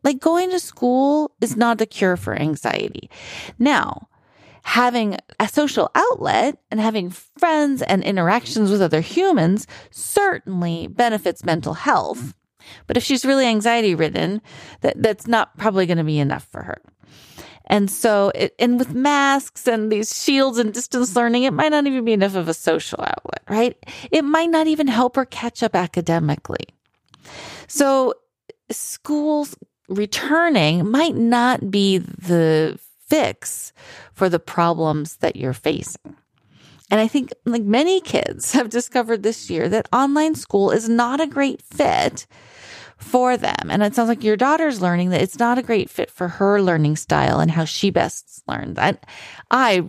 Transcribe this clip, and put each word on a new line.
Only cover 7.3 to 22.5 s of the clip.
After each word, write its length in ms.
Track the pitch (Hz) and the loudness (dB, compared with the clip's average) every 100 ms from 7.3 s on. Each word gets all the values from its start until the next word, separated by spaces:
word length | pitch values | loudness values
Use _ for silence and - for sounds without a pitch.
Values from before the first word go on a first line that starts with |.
| - 349 311 294 269 | -2 2 2 2 0
and 200 | - 190 | 0 0
interactions 680 | - 190 170 220 - 226 208 | 0 0 2 2 0 0 2
with 100 | 202 | 4
other 200 | 180 156 | 2 2
humans 640 | 165 320 381 302 165 202 - - - | 0 0 2 4 4 0 -4 -16 -20
certainly 960 | - - - 403 359 - 185 170 165 160 | -14 -2 0 2 0 -6 -4 -4 -4 -6
benefits 560 | - 240 214 180 - | 0 0 0 -4 -4
mental 300 | 180 160 - | -2 -2 -2
health. 600 | - 269 220 82 247 147 - _ _ - - - | -4 0 0 0 -6 -10 -14 _ _ -20 -20 -4
But 80 | - | -2
if 80 | |
she's 220 | - 269 262 | 0 0 2
really 200 | 269 247 | 2 2
anxiety 500 | 220 214 233 214 165 | 2 2 2 2 2
ridden, 460 | 160 - 165 208 - - - - | 0 0 -2 -4 -8 -18 -20 -4
that, 220 | - - | -2 0
that's 240 | 226 208 - | 0 -2 -2
not 300 | 233 - - | 0 -2 -2
probably 280 | 214 190 180 | -2 0 2
gonna 200 | 170 156 | 0 0
be 140 | 151 | 0
enough 280 | 139 - - | -2 -4 -8
for 140 | - | -14
her. 180 | - - _ _ _ - - - - - - | -12 -12 _ _ _ -20 -20 -20 -20 -20 0
And 220 | 208 202 | 2 2
so, 440 | - 233 208 196 - | 0 2 4 2 0
it, 180 | - - | -2 0
and 180 | 240 240 | 2 2
with 160 | 254 | 0
masks 720 | 254 269 285 277 277 269 - - | 0 0 2 2 2 -2 -4 -2
and 240 | 226 214 | 0 0
these 320 | 214 214 - | 0 -2 -4
shields 360 | - 277 269 240 | 0 2 2 2
and 160 | 220 | -2
distance 420 | 214 - 254 247 190 | -4 -6 -2 0 2
learning, 280 | 233 240 | 2 2
it 100 | 262 | 0
might 160 | - 302 | 2 2
not 180 | 302 285 | 2 2
even 160 | 262 | 0
be 80 | 233 | 0
enough 240 | 220 196 196 | 2 2 0
of 140 | |
a 40 | 165 | -2